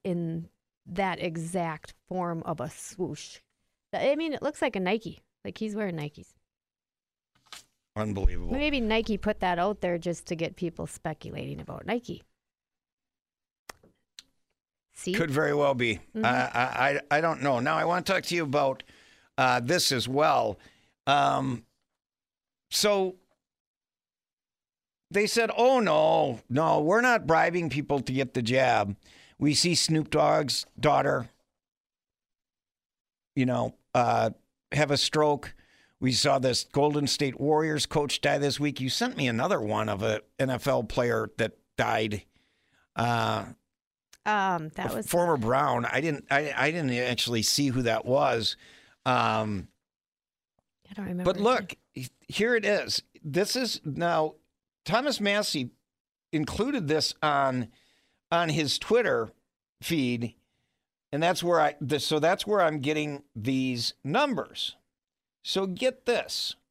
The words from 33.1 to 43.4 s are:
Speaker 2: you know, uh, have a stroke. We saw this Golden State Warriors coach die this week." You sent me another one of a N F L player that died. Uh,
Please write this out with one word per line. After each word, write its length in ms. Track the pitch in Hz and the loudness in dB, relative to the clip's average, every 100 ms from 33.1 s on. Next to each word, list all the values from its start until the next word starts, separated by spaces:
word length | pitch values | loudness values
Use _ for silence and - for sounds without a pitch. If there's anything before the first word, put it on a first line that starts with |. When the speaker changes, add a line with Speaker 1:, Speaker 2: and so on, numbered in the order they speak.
| _ _ 139 | _ _ -2
Speaker 2:
you 100 | 127 | 0
know, 280 | 120 117 - _ | 0 -4 -8 _
uh, 360 | 127 117 113 113 - _ _ - | 0 2 2 0 -4 _ _ -4
have 180 | 139 143 | 0 2
a 60 | 139 | 2
stroke. 580 | - 156 151 147 - - _ _ _ - | 0 2 2 2 -4 -18 _ _ _ -4
We 120 | 131 | 0
saw 260 | 113 143 135 | 2 2 2
this 260 | 127 117 | 2 -2
Golden 420 | - 143 147 147 139 | -2 2 2 2 -2
State 340 | - 139 - | -2 -2 -2
Warriors 460 | 143 156 156 151 - | 0 0 0 -2 -2
coach 340 | 156 143 - | -2 -2 0
die 180 | 147 143 | 0 0
this 200 | 143 135 | 0 -2
week." 200 | 147 131 | -2 -2
You 80 | 127 | -4
sent 280 | - 247 190 | -2 -4 -2
me 100 | 127 | 0
another 320 | 113 170 170 | 0 0 0
one 280 | 104 107 107 | 0 -2 -2
of 140 | 98 | -2
a 200 | 110 107 - - | 0 -2 -4 -4
N 120 | 135 | -2
F 160 | 123 139 | -2 0
L 160 | 127 | 0
player 460 | 110 - 120 113 107 - | 0 0 0 0 -2 -2
that 140 | 110 - _ - | -4 -4 _ -2
died. 480 | 113 110 110 104 - _ _ _ _ _ _ - | 0 0 -2 -4 -10 _ _ _ _ _ _ -2
Uh, 500 | 117 117 110 110 | 0 0 0 -2